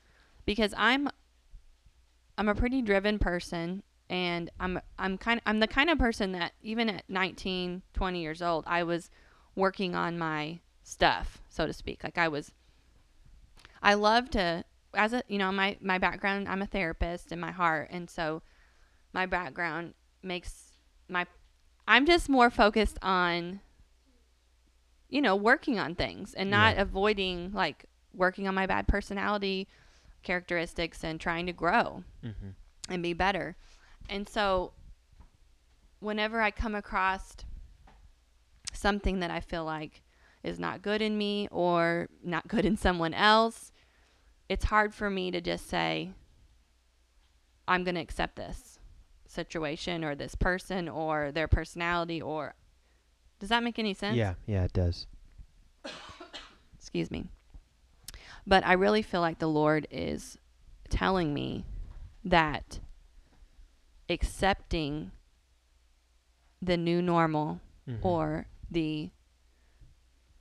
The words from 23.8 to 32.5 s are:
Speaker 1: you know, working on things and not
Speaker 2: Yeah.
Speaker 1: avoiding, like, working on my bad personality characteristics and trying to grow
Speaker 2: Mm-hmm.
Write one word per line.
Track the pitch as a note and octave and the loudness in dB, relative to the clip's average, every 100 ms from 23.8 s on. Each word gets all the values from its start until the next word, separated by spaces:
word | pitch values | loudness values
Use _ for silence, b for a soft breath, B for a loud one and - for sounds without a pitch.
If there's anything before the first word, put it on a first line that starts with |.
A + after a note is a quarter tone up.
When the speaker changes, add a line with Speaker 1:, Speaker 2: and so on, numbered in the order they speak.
| _ _ _ _ _ _ _ _ _ _ _ _ _ | _ _ _ _ _ _ _ _ _ _ _ _ _
Speaker 1:
you | C#4 | 2
know, | C4 G3 | 4 4
working | G#3 C4 - G#3+ | 6 4 4 0
on | C#3+ | 0
things | F3 B2+ F2 F#3+ | -2 -4 -4 -12
and | - G3 | -4 2
not | G#3 A3 G3+ | 6 6 4
Speaker 2:
Yeah. | |
Speaker 1:
avoiding, | G3 F#3+ G#3 G3 F#3 F3+ F3 | 0 2 2 2 -2 -4 -6
like, | G3+ E3+ - - _ _ | -2 -2 -2 -20 _ _
working | G3 F#3 F#3 G3 | 0 0 2 -2
on | |
my | F#3+ F#3+ | 0 0
bad | G3+ G3 | 0 2
personality | G3+ - G3 G3 G#3 G3 F#3+ G3 b b b b b | 0 -2 -4 -2 -2 0 -2 -6 b b b b b
characteristics | - F3+ F3 F3 E3+ - E3 - | -4 -4 0 -2 -2 -4 -6 -6
and | E3 D#3+ | -8 -6
trying | - E3 F3 | -4 -4 -4
to | |
grow | F3 E3 A3+ G3 - - - | -2 2 2 2 -4 -16 -12
Speaker 2:
Mm-hmm. | A#2 G#2 G2 | -10 -10 -12